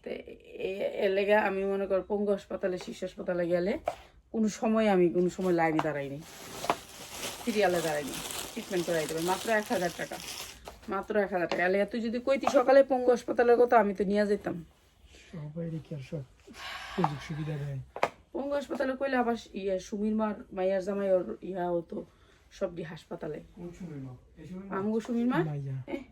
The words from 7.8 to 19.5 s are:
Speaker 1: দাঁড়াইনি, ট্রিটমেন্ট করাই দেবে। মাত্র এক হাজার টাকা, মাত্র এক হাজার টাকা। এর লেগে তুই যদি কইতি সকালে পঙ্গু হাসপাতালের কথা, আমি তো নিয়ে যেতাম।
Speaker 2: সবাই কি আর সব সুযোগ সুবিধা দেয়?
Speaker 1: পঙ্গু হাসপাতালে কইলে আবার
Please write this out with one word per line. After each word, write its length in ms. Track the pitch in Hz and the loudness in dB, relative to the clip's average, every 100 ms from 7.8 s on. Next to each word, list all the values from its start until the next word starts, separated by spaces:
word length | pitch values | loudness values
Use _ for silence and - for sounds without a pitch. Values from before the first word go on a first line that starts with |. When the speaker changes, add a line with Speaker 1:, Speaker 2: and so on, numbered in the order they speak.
| 160 | 0
Speaker 1:
দাঁড়াইনি, 280 | 147 135 - - - - | -2 -4 -8 -6 -8 -8
ট্রিটমেন্ট 340 | - 208 185 170 | -10 -4 -2 0
করাই 200 | 165 147 | 0 0
দেবে। 140 | 160 | -2
মাত্র 260 | 170 190 220 | 0 -2 2
এক 160 | 214 208 | 0 2
হাজার 220 | 208 175 - | -2 -2 -4
টাকা, 200 | - 175 - - - - - - - | -10 -10 -10 -12 -12 -14 -18 -16 -6
মাত্র 240 | 196 190 214 | -6 0 0
এক 140 | 190 | 2
হাজার 160 | 185 170 | 0 0
টাকা। 140 | 175 | 2
এর 60 | 180 | 2
লেগে 160 | 196 202 | 2 0
তুই 140 | 240 | -2
যদি 180 | 226 240 247 | -2 -2 0
কইতি 200 | 269 - | 2 6
সকালে 280 | 269 247 277 | 6 8 8
পঙ্গু 280 | 269 254 247 | 8 4 4
হাসপাতালের 460 | 240 - - 240 240 | 2 2 2 6 8
কথা, 200 | 240 233 | 8 8
আমি 120 | 202 | 6
তো 100 | 196 | 2
নিয়ে 220 | 196 208 202 | 2 2 2
যেতাম। 300 | 202 - 175 160 _ _ _ - - - | 0 -2 -8 -10 _ _ _ -20 -20 -16
Speaker 2:
সবাই 340 | 170 151 160 165 160 | -12 -10 -8 -6 -8
কি 100 | - | -8
আর 80 | 147 131 | -10 -8
সব 140 | 160 131 _ - - - - - | -10 -10 _ -20 -14 -12 -12 -8
সুযোগ 240 | - 160 139 - | 0 0 0 -8
সুবিধা 260 | 151 156 147 | -8 -6 -4
দেয়? 220 | 143 139 127 - - - _ | -4 -6 -8 -2 -2 -2 _
Speaker 1:
পঙ্গু 220 | 240 277 | -6 -2
হাসপাতালে 380 | 285 269 - 262 262 | -2 -2 -2 -2 0
কইলে 200 | 277 254 | 0 2
আবার 200 | 233 226 - | 2 0 -6